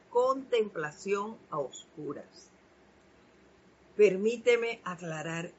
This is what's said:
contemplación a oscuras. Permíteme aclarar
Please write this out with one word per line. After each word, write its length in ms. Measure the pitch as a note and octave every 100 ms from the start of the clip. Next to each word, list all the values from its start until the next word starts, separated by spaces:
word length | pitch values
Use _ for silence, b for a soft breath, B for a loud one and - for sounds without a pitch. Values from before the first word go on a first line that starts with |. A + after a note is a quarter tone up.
| -
contemplación 1300 | A#3+ B3+ C4+ - A#3+ G#3 E3+ D3+ - G3 G3+ G#3+ A3 -
a 80 | D3+
oscuras. 880 | C3 - - - C#3+ A2+ G2 - - _ _ _ _ _ _ _ _ _ - _ - _ - -
Permíteme 840 | G#3 F#3+ G#3+ A#3+ A#3+ A#3 A#3 A3+
aclarar 680 | F3+ E3+ F3 D#3 D#3 E3 E3+